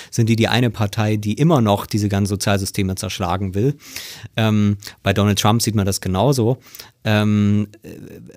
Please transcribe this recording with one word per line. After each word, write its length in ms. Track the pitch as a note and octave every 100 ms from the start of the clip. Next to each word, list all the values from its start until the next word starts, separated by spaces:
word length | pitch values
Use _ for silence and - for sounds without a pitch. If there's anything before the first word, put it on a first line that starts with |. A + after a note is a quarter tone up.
| -
sind 200 | - A2+
die 80 | A2+
die 100 | A2
eine 220 | A2+ B2
Partei, 480 | G#2+ G#2 - G#2+ G#2+
die 160 | G#2
immer 260 | G#2 D3+ D#3
noch 280 | A2 G2+ -
diese 200 | A2 G#2
ganzen 220 | G2 G2+
Sozialsysteme 680 | G2 - G2+ G2 - F#2+ F#2
zerschlagen 580 | F#2+ - F#2 F#2 G2
will. 220 | F#2+ B2+ C#3+ - - - - - -
Ähm, 400 | A2 G#2+ G#2 G#2 - -
bei 80 | -
Donald 280 | G2+ G2+ G2
Trump 220 | G#2+ A#2
sieht 140 | - G#2+
man 100 | G2
das 140 | F#2+
genauso. 600 | F#2+ F#2 A#2 C3+ A2+ C3 - - - _
Ähm, 640 | - G#2+ G#2 G#2 G#2 G#2 G#2 G#2
äh, 60 | - - - - -